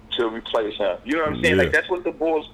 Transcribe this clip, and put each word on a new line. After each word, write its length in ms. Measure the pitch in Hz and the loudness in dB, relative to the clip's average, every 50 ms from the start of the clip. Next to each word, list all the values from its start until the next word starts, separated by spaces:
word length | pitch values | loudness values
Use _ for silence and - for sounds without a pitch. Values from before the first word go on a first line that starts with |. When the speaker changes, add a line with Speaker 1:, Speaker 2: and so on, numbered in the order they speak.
| - - - - | -14 -6 -2 -2
Speaker 1:
to 100 | 120 113 | -2 -2
replace 480 | 113 117 - - - 120 110 104 - | -2 -6 -6 -2 -2 0 0 -2 -2
him. 220 | - 104 95 90 90 - | -2 -2 -2 -2 -4 -4
You 120 | 117 147 | -4 -2
know 80 | 165 160 | 0 0
what 80 | 151 147 | -2 0
I'm 80 | 120 - | 0 2
saying? 140 | 165 - | 2 4
Like, 100 | - - | 4 4
Speaker 2:
Yeah. 60 | 147 147 | 4 2
Speaker 1:
that's 160 | 156 - - | 2 2 0
what 140 | 185 175 175 | -2 -2 -2
the 60 | 170 156 | -4 -4
Bulls 360 | - 151 165 160 151 151 - | -2 0 0 0 0 -2 -4